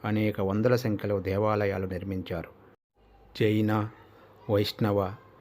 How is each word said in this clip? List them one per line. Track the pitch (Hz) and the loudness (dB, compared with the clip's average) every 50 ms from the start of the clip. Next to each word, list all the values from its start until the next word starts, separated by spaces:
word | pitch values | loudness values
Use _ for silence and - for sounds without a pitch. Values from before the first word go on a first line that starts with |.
| - | -6
అనేక | 107 107 107 107 107 104 - | -2 0 0 0 0 0 0
వందల | 98 95 98 107 110 127 123 | -2 0 0 2 2 2 2
సంఖ్యలో | 120 123 110 104 101 - 101 104 98 | 2 2 0 -2 -2 -2 -2 -2 -2
దేవాలయాలు | 90 95 95 101 107 107 107 104 104 98 98 95 95 92 | -2 -2 -2 0 0 2 2 2 0 0 -2 -2 -4 -4
నిర్మించారు. | 92 87 95 98 95 92 85 - 92 82 80 - - - - - - _ _ _ _ _ _ _ - - - - - - | -6 -6 -6 -6 -6 -6 -6 -6 -6 -8 -8 -10 -14 -20 -20 -20 -20 _ _ _ _ _ _ _ -20 -20 -20 -16 -4 0
జైన, | 117 107 107 107 107 107 107 107 104 110 - - - - - - - - - - - - | 2 2 4 4 2 2 2 2 0 -2 -6 -14 -20 -20 -20 -20 -20 -20 -20 -18 -4 0
వైష్ణవ, | 107 101 104 - - - - 104 101 101 98 92 104 - - - - - | 2 2 2 2 0 -2 0 2 2 2 0 -2 -4 -10 -16 -20 -20 -20